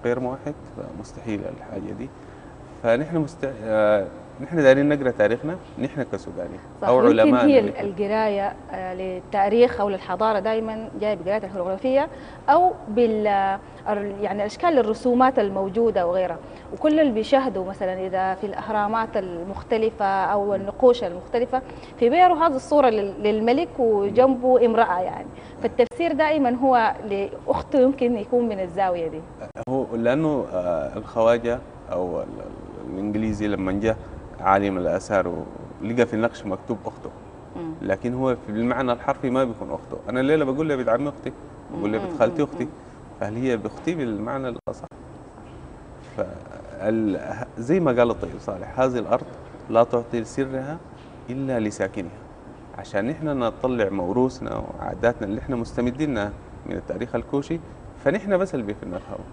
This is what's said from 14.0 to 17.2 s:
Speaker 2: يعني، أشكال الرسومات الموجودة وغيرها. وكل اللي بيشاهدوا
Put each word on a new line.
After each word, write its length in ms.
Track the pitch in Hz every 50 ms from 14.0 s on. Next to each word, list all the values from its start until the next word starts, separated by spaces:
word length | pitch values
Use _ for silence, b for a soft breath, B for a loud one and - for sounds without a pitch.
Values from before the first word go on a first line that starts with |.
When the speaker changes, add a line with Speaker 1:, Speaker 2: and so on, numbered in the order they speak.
| 208 208 196 196
Speaker 2:
يعني، 240 | 208 190 196 208 202
أشكال 340 | 208 - - - 349 320 262
الرسومات 600 | 226 214 214 214 - 254 247 247 254 262 262 240
الموجودة 680 | 208 196 196 196 196 196 185 220 233 226 202 196 175
وغيرها. 300 | 170 180 190 185 170 165 160 B B B B B B -
وكل 260 | - - 311 302 311
اللي 120 | 311 277
بيشاهدوا 540 | 220 220